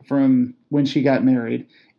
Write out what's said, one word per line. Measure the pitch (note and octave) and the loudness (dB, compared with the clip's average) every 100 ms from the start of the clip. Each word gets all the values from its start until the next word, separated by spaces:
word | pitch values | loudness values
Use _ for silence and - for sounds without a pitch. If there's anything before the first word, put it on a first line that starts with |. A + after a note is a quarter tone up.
| - | -6
from | C#3 C3+ B2+ B2 - - | 0 2 2 0 -6 -6
when | D3 C3+ | -2 -2
she | D3+ | 0
got | C3+ B2+ C3 | 0 2 2
married. | B2+ A#2 A#2+ - _ _ | 0 -2 -6 -8 _ _